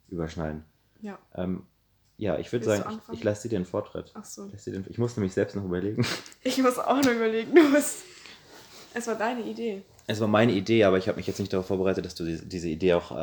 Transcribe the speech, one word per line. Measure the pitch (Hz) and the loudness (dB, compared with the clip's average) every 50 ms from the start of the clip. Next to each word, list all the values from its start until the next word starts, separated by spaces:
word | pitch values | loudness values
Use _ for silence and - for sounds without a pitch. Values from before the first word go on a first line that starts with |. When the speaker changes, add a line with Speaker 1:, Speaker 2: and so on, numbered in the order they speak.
| _ | _
Speaker 1:
überschneiden. | - 90 85 80 80 82 82 80 78 76 76 78 _ _ _ _ _ _ - | -10 -8 -6 -6 -6 -6 -6 -6 -6 -6 -8 -12 _ _ _ _ _ _ -16
Speaker 2:
Ja. | 214 208 190 - _ _ - | -16 -16 -16 -16 _ _ -8
Speaker 1:
Ähm, | - 90 92 92 87 - _ _ _ _ _ _ _ _ _ _ | -6 -4 -4 -4 -6 -8 _ _ _ _ _ _ _ _ _ _
ja, | - 107 98 80 - | -6 -4 -2 -2 -2
ich | - - 117 | -4 -4 -4
würd | 120 113 | -2 0
Speaker 2:
Willst | |
du | 110 104 | 2 0
Speaker 1:
sagen, | 101 - - | 0 0 -4
ich, | 220 220 | -8 -10
Speaker 2:
anfangen? | - - 226 | -12 -12 -8
Speaker 1:
ich | 226 110 | -4 -2
lasse | 104 104 - - 113 | -2 -2 -2 -4 -4
dir | 113 | -2
den | 92 90 | -2 -2
Vortritt. | - - 104 - - - - - - - | -2 -4 -6 -6 -6 -8 -12 -12 -12 -16
Speaker 2:
Ach | 220 208 | -18 -16
so. | - - - - | -16 -16 -16 -14
Speaker 1:
Ich | - 101 | -14 -16
lass | 101 - | -14 -12
dir | 104 | -10
den, | 98 95 98 - | -8 -8 -10 -8
ich | - 117 | -4 -4
muss | 120 120 117 | -2 -2 -2
nämlich | 110 101 92 - | -2 -2 0 0
selbst | 101 104 - - | 0 -2 0 -2
noch | 98 101 | -6 -4
überlegen. | 92 90 90 92 104 110 123 117 - - - - | -4 -2 -2 -2 -2 0 0 -2 -2 -2 -8 -10
<laughs> | - - _ - | -14 -12 _ -4
Speaker 2:
Ich | 254 254 269 | -2 0 2
muss | 254 247 247 - | 2 2 0 0
auch | - - 240 269 | 0 0 2 4
noch | 277 254 | 4 2
überlegen. | 240 226 226 220 220 226 233 - 240 | 2 2 2 0 0 0 2 6 8
Du | 339 311 277 | 8 8 8
musst, | 269 294 269 - - - - - - - - - - - - - - - - - - - - - - | 6 4 2 0 -6 -10 -14 -18 -20 -20 -20 -20 -20 -20 -20 -20 -20 -20 -20 -20 -20 -20 -16 -10 -10
es | 240 233 | -6 -4
war | 233 220 | -4 -2
deine | 226 214 233 254 240 | -2 -2 -2 -2 -4
Idee. | 208 214 220 220 233 233 196 196 - _ _ - - | -6 -6 -6 -6 -4 -4 -6 -6 -10 _ _ -12 -6
Speaker 1:
Es | - 107 104 | -4 -2 0
war | 113 | 2
meine | 104 107 104 113 120 | 4 6 6 6 6
Idee, | 92 101 92 110 113 113 104 | 4 2 2 4 6 6 6
aber | 95 92 | 6 6
ich | 95 - | 4 2
hab | 101 - | 0 -4
mich | - 92 | -4 -4
jetzt | - 95 - | -6 -4 -4
nicht | 101 92 - | -2 -2 -2
darauf | 95 90 | -2 -2
vorbereitet, | - 101 95 92 95 92 92 87 | 0 0 0 2 2 0 0 -2
dass | 90 - | -6 -8
du | - 87 | -6 -6
die, | 82 82 80 - | -4 -6 -6 -8
diese | - 95 87 82 | -8 -8 -6 -4
Idee | 85 78 80 92 92 85 | -4 -2 2 4 4 4
auch, | 85 - - | 4 2 -2
äh, | 60 67 | -6 -6